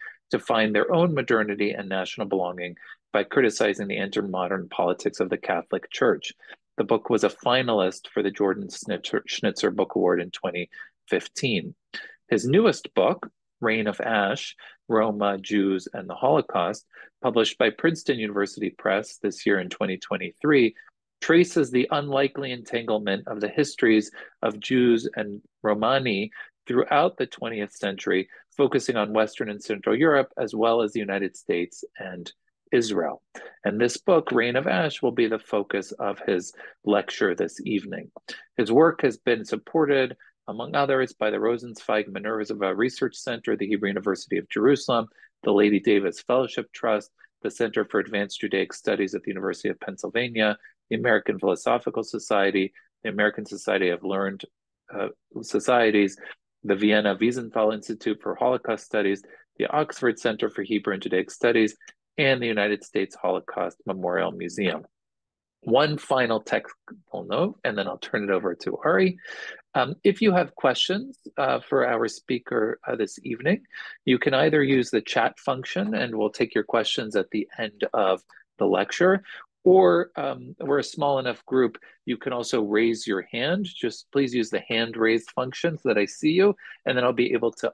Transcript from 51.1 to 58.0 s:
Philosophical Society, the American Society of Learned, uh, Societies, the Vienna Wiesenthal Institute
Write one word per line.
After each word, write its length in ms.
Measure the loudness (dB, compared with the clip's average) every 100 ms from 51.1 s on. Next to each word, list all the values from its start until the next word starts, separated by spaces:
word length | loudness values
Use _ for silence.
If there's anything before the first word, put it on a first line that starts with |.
| 2 2 0
Philosophical 640 | 0 0 0 0 0 -4
Society, 680 | -6 -8 0 2 4 2 -2 -6 _ _
the 60 | -6
American 360 | 0 0 0 -8
Society 440 | -8 -2 2 2
of 120 | 0
Learned, 440 | -2 -2 -2 -6 -14 _ _ _ _ -8
uh, 100 | -8 -10 _ -14
Societies, 760 | -4 -2 2 4 6 4 2 0 -16 -20 _ _
the 120 | -2 2
Vienna 420 | 4 4 2 2
Wiesenthal 560 | 0 0 -4 0 0
Institute 480 | 0 -6 -6